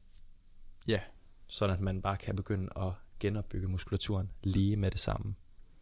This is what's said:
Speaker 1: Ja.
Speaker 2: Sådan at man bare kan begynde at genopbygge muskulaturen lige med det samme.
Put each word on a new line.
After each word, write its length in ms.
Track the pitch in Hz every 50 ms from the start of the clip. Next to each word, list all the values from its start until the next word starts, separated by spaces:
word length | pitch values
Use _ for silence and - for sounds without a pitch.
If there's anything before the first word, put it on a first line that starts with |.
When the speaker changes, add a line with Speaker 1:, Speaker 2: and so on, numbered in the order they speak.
| - - - - - - - - - - - - - - - - - -
Speaker 1:
Ja. 120 | 110 95 - - - - - - - - -
Speaker 2:
Sådan 300 | - - - 104 98 92
at 40 | 90
man 220 | 98 95 92 90
bare 140 | - 98 98
kan 200 | 98 - - 101
begynde 320 | 95 - - 107 98 95 - -
at 160 | - 95 92 90 - - - - -
genopbygge 480 | - 98 104 107 101 - - 95 95 92
muskulaturen 640 | 92 90 - - 101 95 - - 104 95 95 98 - -
lige 340 | - 98 92 95 98 101 104
med 140 | 104 98 95
det 100 | - -
samme. 340 | - - - - - 101 95 - - - - - - - - -